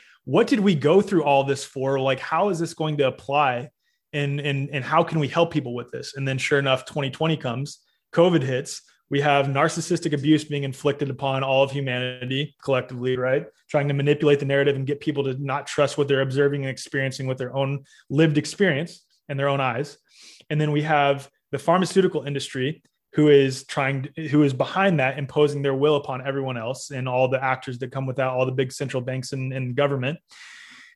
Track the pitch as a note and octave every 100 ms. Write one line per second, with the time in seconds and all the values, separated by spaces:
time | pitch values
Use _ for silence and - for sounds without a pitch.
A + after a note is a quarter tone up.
0 | _ _ - E3 A#3 A#3+ G3 D3+ C#3+ F#3+
1 | G3 F3 C#3+ C#3 C3+ C3 - C3 C3+ C3+
2 | C3 B2+ - D#3+ G3+ E3 E3 - D#3 D3
3 | C3 - - C#3+ C#3 B2 B2 _ _ _
4 | _ D3 C#3+ C#3+ C#3+ C#3 C#3 C#3+ A#2+ D#3+
5 | E3+ E3 C#3 E3 E3+ D3+ B2 A#2+ A#2+ B2+
6 | - C#3 C3+ C3 - C#3+ C3+ C3 - D3
7 | C3+ C3 D#3+ D#3 B2+ A#2 C#3+ - _ _
8 | _ E3+ F3+ E3 C3 B2+ - - _ _
9 | - C#3+ D3 C#3+ C#3 C#3 D#3+ E3 D#3+ E3+
10 | E3 C#3+ C#3+ D3+ D3+ C#3+ C3+ - D3 C#3
11 | C3+ B2 C#3 C3+ C3+ C3+ C3+ C#3+ C3 B2
12 | B2+ B2+ B2+ C3+ D3 _ - B2+ B2+ B2
13 | B2+ B2+ B2+ C#3+ D3 _ - D3 C#3+ C#3
14 | C#3+ D3 D3 C#3+ C3+ C#3 C#3+ C3+ C3+ C#3+
15 | D#3 C#3 C3 C3 C#3 C#3+ - - C3+ -
16 | C#3 C3+ C3+ C#3 C#3+ C#3+ C3+ B2+ - C#3+
17 | C3+ C3 C3 C3 B2 C3+ C3+ C#3 - _
18 | - C#3 D#3+ D3 D3+ - F#3+ C#3 E3+ -
19 | _ _ - C#3 C#3 C#3 C3 A#2 D3+ -
20 | _ _ - - - D3+ D3+ D3 D#3 D3
21 | C#3+ C#3 - _ - C3+ - F#3 E3+ F#3+
22 | F3+ D3+ C#3 C#3 - C3+ C3 D#3+ _ _
23 | _ - D3+ C#3 C3+ C3 - D3 C3+ C#3
24 | C#3 - D3+ D3 C#3+ B2+ C3 F#3 G3 D#3
25 | C3 C3+ C3+ D3+ D3 C#3+ C#3 C3+ D3 C#3+
26 | C#3+ B2+ C3+ C#3 C3 A#2+ A2+ C3+ - C3+
27 | C3 B2+ B2+ C3 C3 C3 C3+ B2 C3 C3+
28 | C3 C3 C3 B2+ C3 C3 C3 - C#3 C3
29 | B2 C3 - C3+ C3 C3 B2+ B2 C#3 C3+
30 | B2+ E3+ _ - - - - - -